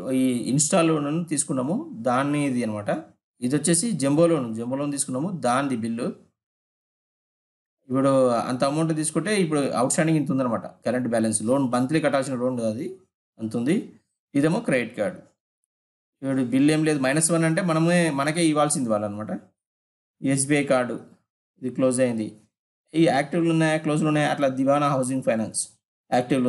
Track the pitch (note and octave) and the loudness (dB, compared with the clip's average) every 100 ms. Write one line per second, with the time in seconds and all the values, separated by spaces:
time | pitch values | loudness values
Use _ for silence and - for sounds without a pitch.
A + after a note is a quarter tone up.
0 | - C3 C3 A#2+ - C#3+ - F#3 E3 D#3+ | -2 0 0 0 0 0 2 2 2 2
1 | C#3+ D#3+ E3+ C#3+ - C3+ C3 A3 E4+ A2+ | -2 -4 -4 -4 -2 -2 -2 -4 -6 -6
2 | A#2+ B2 C#3+ D3 C#3+ B2 A2+ G#2+ G#2+ D#3+ | -2 0 0 0 -2 -2 -2 -4 -4 -6
3 | - _ _ - B2 D3 D#3+ E3 A#3 E3+ | -8 _ _ -6 -2 0 0 0 0 -2
4 | C#3 D3 E3+ D#3+ A#2+ A2 A#2+ C3+ D3 C#3 | 0 4 4 2 -2 -6 -6 -4 -4 -4
5 | - B2+ E3+ F3 A#2+ B2 C#3+ A#2+ A2+ A#2 | -6 -4 -4 -4 0 0 0 -2 -4 -4
6 | D#3 - _ _ _ _ _ _ _ _ | -6 -8 _ _ _ _ _ _ _ _
7 | _ _ _ _ _ _ _ _ - C3 | _ _ _ _ _ _ _ _ -4 0
8 | C3+ C3+ B2+ A#2 - B2+ C#3 D3+ D#3+ D#3 | 4 4 4 2 0 0 0 0 0 -2
9 | D3+ E3 E3 G#3 E3 D3+ C3 - B2+ - | -2 -2 -2 0 0 0 0 0 0 2
10 | D#3+ D#3 C3 C3+ B2+ G#2+ - - - B2 | 2 2 0 -2 -2 -2 -6 -8 -4 -2
11 | A#2+ A2+ A2 G#2+ G#2+ C#3 C3 B2 B2+ D#3+ | 0 0 0 0 0 0 0 0 0 0
12 | C#3+ C#3 C3+ B2 B2+ B2 A2 A2 F3+ - | 0 0 -2 -2 -2 -2 -4 -4 -6 -12
13 | _ _ _ - A2 A#2+ B2 G#3 - - | _ _ _ -10 -6 -2 0 0 -2 -14
14 | _ _ _ C#3 D#3 G3+ A#3+ C3 A2+ A2 | _ _ _ 0 0 0 0 -2 -2 -4
15 | G2 F2+ - _ _ _ _ _ _ _ | -6 -6 -16 _ _ _ _ _ _ _
16 | _ - C3+ C3+ B2 C3 D3 D#3 D#3 D3+ | _ -10 -4 -2 0 2 4 4 2 2
17 | C3 D3 D#3+ E3+ E3 E3 F#3 D#3+ E3 F3 | 0 0 2 2 2 0 0 2 4 4
18 | E3 C#3 C#3+ D#3+ E3 D3+ D3 D3+ A#2+ G#2+ | 2 0 -2 0 2 2 2 0 0 0
19 | G#2 G#2 G#2+ - - _ _ _ _ _ | -2 -6 -8 -10 -12 _ _ _ _ _
20 | _ - C3+ C3+ C3+ D3 C#3+ C3 A#2+ A#2 | _ -6 -2 0 2 0 2 2 0 -6
21 | - _ _ _ _ - B2+ B2 C3 B2 | -12 _ _ _ _ -10 -8 0 2 2
22 | B2+ A2+ G#2+ - _ _ _ _ _ D#3 | 0 0 -6 -10 _ _ _ _ _ 2
23 | D#3+ C3+ D3+ F3 E3 D#3+ D#3+ D#3 D#3 D3+ | 4 4 0 0 2 2 2 2 0 0
24 | D#3 D3+ C#3+ C#3+ C#3 C3 C3+ C#3+ C#3+ C3+ | 2 2 0 2 0 0 2 4 2 0
25 | B2+ C3 C3 A2+ G#2+ - - _ _ _ | 0 -2 0 -2 -2 -6 -8 _ _ _
26 | - B2 A#2+ C3+ | -2 -2 0 0